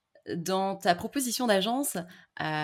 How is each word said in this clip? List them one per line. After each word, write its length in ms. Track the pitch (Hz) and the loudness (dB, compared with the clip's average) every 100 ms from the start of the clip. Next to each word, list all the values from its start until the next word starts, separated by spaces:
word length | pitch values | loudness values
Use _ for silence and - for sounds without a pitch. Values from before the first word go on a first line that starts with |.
| _ _ - 175 | _ _ -8 -6
dans 400 | 175 190 196 190 | -2 -2 -2 0
ta 180 | 196 | 2
proposition 520 | 175 226 285 254 214 240 | 2 0 -2 -2 0 4
d'agence, 500 | 196 208 254 285 180 | 4 2 0 -2 -4
euh, 60 | 175 - - - 156 156 | -8 -14 -16 -6 -4 -2